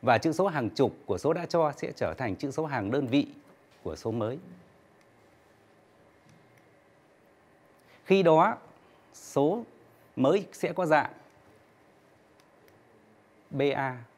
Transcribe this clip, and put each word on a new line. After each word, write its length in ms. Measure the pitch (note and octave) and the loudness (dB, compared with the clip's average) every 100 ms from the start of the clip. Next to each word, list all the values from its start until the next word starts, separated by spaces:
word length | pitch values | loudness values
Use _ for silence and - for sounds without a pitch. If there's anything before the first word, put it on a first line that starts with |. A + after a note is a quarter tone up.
và 160 | A2+ A#2 | 4 2
chữ 140 | D#3+ | 2
số 140 | D3+ G3 | 0 0
hàng 240 | D#3 A2+ | 0 -4
chục 260 | - B2+ - - | 0 0 0 -8
của 120 | F#2 | -4
số 140 | C#3+ | -2
đã 140 | E3+ E3+ | -2 -2
cho 260 | E3+ D#3 C#3+ | 0 0 -2
sẽ 160 | - - | -10 -4
trở 180 | G2 | -6
thành 220 | D#2+ B2 F#2 | -4 -6 -6
chữ 140 | C#3+ | -6
số 160 | C3+ D#3+ | -6 -4
hàng 240 | C3+ G2 | -4 -2
đơn 160 | C3 C3+ | -2 0
vị 200 | C#3 - - - - _ _ | 0 0 -8 -20 -20 _ _
của 140 | - D#2 | -12 -8
số 140 | A2+ | -6
mới. 280 | A#2 A2 C#3 - - - _ _ _ _ _ _ _ _ _ _ _ _ _ _ _ _ - _ _ _ _ _ _ _ _ _ _ _ _ _ _ _ - | -4 -6 -6 -14 -20 -20 _ _ _ _ _ _ _ _ _ _ _ _ _ _ _ _ -20 _ _ _ _ _ _ _ _ _ _ _ _ _ _ _ -20
Khi 180 | - F#3+ | 2 4
đó, 340 | F3+ D#3 F#3+ A#3+ - - _ - _ | 6 6 4 0 -12 -20 _ -20 _
số 480 | - - - C#3+ G#3 A#3 - - _ _ - | -20 -6 0 0 0 -6 -18 -20 _ _ 0
mới 300 | C3 F#3+ F#3+ | 2 2 -2
sẽ 200 | - - | -8 -6
có 140 | F3 F3 | -4 2
dạng 260 | D3+ - - - _ _ _ _ _ _ _ _ _ _ _ _ _ _ _ _ _ _ _ _ _ _ | 2 2 -8 -20 _ _ _ _ _ _ _ _ _ _ _ _ _ _ _ _ _ _ _ _ _ _
B 120 | C#3+ C#3 C#3+ | -2 -2 0
A. 280 | C3+ B2+ A#2 | -4 -6 -16